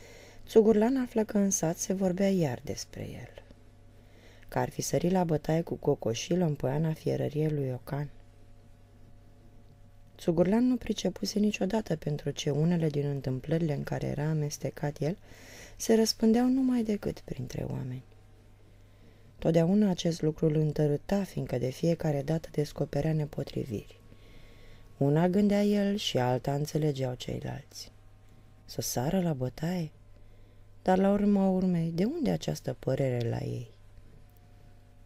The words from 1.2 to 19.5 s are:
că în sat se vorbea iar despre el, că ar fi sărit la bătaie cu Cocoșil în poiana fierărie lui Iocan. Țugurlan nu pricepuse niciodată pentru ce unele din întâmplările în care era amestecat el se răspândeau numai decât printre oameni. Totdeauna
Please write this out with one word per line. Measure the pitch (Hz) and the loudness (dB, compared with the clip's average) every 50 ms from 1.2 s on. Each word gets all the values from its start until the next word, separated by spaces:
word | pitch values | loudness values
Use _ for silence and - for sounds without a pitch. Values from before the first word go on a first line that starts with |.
| 214 | 0
că | - - | 2 2
în | 202 202 196 | 2 2 2
sat | 190 - - 160 170 | 2 0 0 0 -2
se | - - - 190 | -2 -2 -4 -2
vorbea | 190 196 185 175 185 196 196 | 0 2 0 2 2 2 4
iar | 196 185 165 135 123 - - | 4 4 2 2 0 -4 -6
despre | - 98 - - - - 101 | -8 -8 -8 -10 -12 -12 -12
el, | 104 - - - 120 - - - - - - - - - - - - - - - - - - - - - - - - | -10 -10 -10 -14 -16 -16 -18 -20 -20 -20 -20 -20 -20 -20 -20 -20 -20 -20 -20 -20 -20 -20 -20 -20 -20 -20 -20 -20 -14
că | - - 131 | -6 -2 -2
ar | 127 - | -2 -2
fi | - - | -4 -6
sărit | 135 - - 139 - 175 | -4 0 0 2 2 2
la | 185 185 180 | 2 2 2
bătaie | 165 156 147 - - 156 165 | 2 0 0 0 0 0 0
cu | 170 - - | 0 -2 -6
Cocoșil | - - 147 139 - - - 113 - - - 175 180 | -4 0 0 0 0 0 -4 -4 -4 -2 -2 0 2
în | 180 156 147 | 2 0 0
poiana | - - 131 135 151 160 160 156 | 0 -2 -2 0 0 0 0 -2
fierărie | - - 143 135 131 131 131 139 147 156 | -2 -2 -2 -2 0 -2 -2 -2 -2 -2
lui | 156 151 143 135 | 0 0 -2 -4
Iocan. | 131 127 123 - - 143 143 147 143 - - - - - - - - - - - - - - - - - - - - - - - - - - - - - - - - - - - - - - - - - | -4 -6 -8 -8 -8 -6 -6 -6 -8 -10 -18 -20 -20 -20 -20 -20 -20 -20 -20 -20 -20 -20 -20 -20 -20 -20 -20 -20 -20 -20 -20 -20 -20 -20 -20 -20 -20 -20 -20 -20 -20 -20 -20 -20 -20 -20 -20 -20 -20 -12
Țugurlan | - - - 170 165 175 185 208 233 247 | -4 -2 0 2 4 4 4 4 4 4
nu | 254 254 | 2 2
pricepuse | 240 - - 208 - - 185 - - - - - 202 | 0 -2 -4 -4 -2 -2 -4 -4 -4 -6 -4 0 0
niciodată | 208 214 202 - 190 185 175 170 - - 165 | 0 0 0 0 -2 0 0 -2 -2 -2 -6
pentru | 156 - 160 151 147 - 147 | -4 -2 -4 -4 -4 -4 -6
ce | 143 - - 151 | -6 -4 -2 -2
unele | 135 143 156 170 180 170 160 156 | 0 2 2 2 2 2 0 0
din | 139 147 143 | 0 -2 -2
întâmplările | 143 143 139 131 131 131 127 - 147 160 165 170 151 143 | -2 -4 -4 -4 -4 -4 -4 -2 -2 -2 0 0 0 -2
în | 139 143 | -2 -4
care | - 139 135 135 | -4 -6 -4 -4
era | 131 131 143 147 156 | -4 -4 -2 -2 -2
amestecat | 160 156 147 147 - - - 135 - - - 147 147 - | 0 -2 -2 -4 -6 -6 -8 -8 -6 -4 -4 -4 -4 -2
el | 151 151 208 - - - - - - - - - - - - | -4 -4 -4 -6 -10 -20 -20 -20 -20 -20 -20 -20 -20 -18 -14
se | - - - 226 | -6 0 2 4
răspândeau | 220 226 220 - - - 220 220 240 247 | 4 4 2 0 2 2 4 4 4 4
numai | 254 254 269 262 254 247 247 220 | 2 2 2 2 2 2 0 0
decât | 220 208 202 - - - - | 0 -2 -2 -2 -6 -8 -8
printre | - - - - 127 127 - - 131 131 | -10 -10 -8 -8 -8 -8 -6 -6 -6 -4
oameni. | 131 131 131 127 127 127 - - - - - - - - - - - - - - - - - - - - - - - - - - - - | -6 -6 -6 -6 -8 -10 -12 -16 -20 -20 -20 -20 -20 -20 -20 -20 -20 -20 -20 -20 -20 -20 -20 -20 -20 -20 -20 -20 -20 -20 -20 -20 -10 -2
Totdeauna | - 165 | 0 4